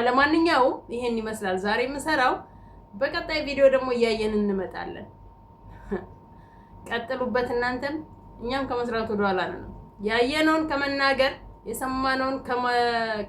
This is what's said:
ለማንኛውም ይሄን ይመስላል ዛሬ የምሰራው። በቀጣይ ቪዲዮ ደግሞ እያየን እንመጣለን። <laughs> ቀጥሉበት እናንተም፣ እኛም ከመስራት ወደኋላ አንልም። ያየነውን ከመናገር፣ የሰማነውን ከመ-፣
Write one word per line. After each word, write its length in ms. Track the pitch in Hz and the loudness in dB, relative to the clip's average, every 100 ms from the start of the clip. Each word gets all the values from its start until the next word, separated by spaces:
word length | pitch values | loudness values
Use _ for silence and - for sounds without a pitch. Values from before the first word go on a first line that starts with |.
ለማንኛውም 720 | 240 254 294 330 330 294 262 - - | 4 4 4 6 4 6 4 2 -6
ይሄን 260 | 233 240 226 | -6 -2 -2
ይመስላል 400 | 220 214 196 185 | -4 -4 -2 -2
ዛሬ 200 | 208 226 | 0 0
የምሰራው። 520 | 262 285 302 294 254 359 - - - - - | 0 -2 -2 2 2 0 -6 -20 -20 -20 -16
በቀጣይ 460 | 202 285 339 330 311 | -4 -2 -2 -4 -4
ቪዲዮ 220 | 269 269 269 | -2 6 6
ደግሞ 220 | 262 254 | 6 2
እያየን 420 | 240 226 214 214 208 | 2 2 2 0 0
እንመጣለን። 720 | 208 190 175 170 175 170 202 - - - - - - - - | 0 0 -4 -8 -10 -12 -14 -18 -20 -20 -20 -20 -20 -18 -8
<laughs> 140 | 180 - - - - - - - - - | -8 -8 -20 -20 -20 -20 -20 -20 -18 -8
ቀጥሉበት 600 | 233 233 254 233 233 247 | -6 -4 -4 -2 -2 0
እናንተም፣ 460 | 240 247 254 277 311 - - - - | 0 -2 -2 -4 -6 -8 -18 -20 -12
እኛም 260 | 233 269 262 | -4 -4 -2
ከመስራት 420 | 240 240 226 220 | -4 -2 -2 -2
ወደኋላ 320 | 202 202 185 | 0 2 0
አንልም። 300 | 170 180 - - - - | -2 -6 -12 -16 -18 -8
ያየነውን 600 | 202 233 254 311 311 320 311 | -2 2 2 2 4 2 0
ከመናገር፣ 680 | 277 277 277 269 262 262 - - - - | -2 -2 2 2 4 2 0 -14 -16 -10
የሰማነውን 720 | - 262 262 262 262 262 269 | -6 -4 -2 0 0 -2 -4
ከመ-፣ 320 | 262 247 247 240 240 233 226 214 | -2 -2 2 2 2 0 -2 -4